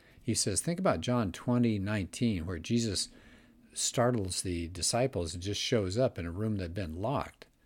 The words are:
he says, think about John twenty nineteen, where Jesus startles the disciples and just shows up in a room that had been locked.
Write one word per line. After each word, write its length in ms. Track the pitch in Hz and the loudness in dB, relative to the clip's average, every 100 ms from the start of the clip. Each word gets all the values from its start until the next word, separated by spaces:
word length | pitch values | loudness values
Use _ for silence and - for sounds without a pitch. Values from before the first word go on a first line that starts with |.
| - - | -20 -10
he 120 | - 107 | -2 0
says, 260 | 113 95 | 0 0
think 180 | - 175 | -2 0
about 220 | 185 98 | 2 2
John 300 | 123 123 104 | 2 2 0
twenty 480 | - - 123 117 104 | -2 2 4 4 2
nineteen, 680 | 95 107 87 - 120 95 85 | 0 -2 -2 0 0 0 -2
where 140 | 85 | -4
Jesus 500 | 82 117 113 90 - - - - - - - | 0 2 2 0 -4 -8 -20 -20 -20 -20 -14
startles 680 | - - - 120 123 95 - | -4 -2 2 2 2 0 -4
the 260 | 95 87 85 | -2 -2 -4
disciples 680 | 87 82 117 135 92 82 | -4 0 2 2 0 -4
and 80 | 87 | -4
just 200 | 92 101 | -4 -2
shows 360 | - 117 95 104 | 2 2 2 2
up 220 | 131 - | 0 0
in 60 | 85 | -6
a 60 | |
room 260 | 87 110 104 | -2 -2 -2
that 60 | |
had 100 | 87 | -2
been 280 | 95 85 82 | -4 -4 -4
locked. 440 | 110 131 - - - _ | -2 -2 -4 -10 -20 _